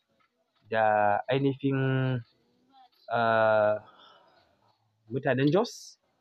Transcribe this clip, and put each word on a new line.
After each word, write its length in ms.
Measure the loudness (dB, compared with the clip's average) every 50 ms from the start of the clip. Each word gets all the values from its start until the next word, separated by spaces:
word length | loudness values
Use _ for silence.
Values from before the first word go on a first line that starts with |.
| _ _ _ _ _ _ _ _ _ _ _ _ _ _
da 480 | -2 0 2 2 4 4 4 2 2 0 -2
ainihin, 960 | -2 -4 -2 0 -2 -4 -2 -4 -2 -2 0 0 0 0 0 -2 -2 -4 -6 -8 _ _ _ _ _ _ _ _ _ _ _ -20 _ _ _ _ -6
ah, 720 | -4 -2 0 2 2 2 4 4 4 4 2 2 0 -2 -6 -16 _ _ -20 -20 -20 _ _ _ _ _ _ _ _ _ _ _ _ _ _ _ _ _ _ _
mutanen 400 | -12 -6 -4 -2 -2 0 0 2
Jos, 480 | 2 0 -2 -2 -8 -18 -20 -20 -20 _ _ _ _ _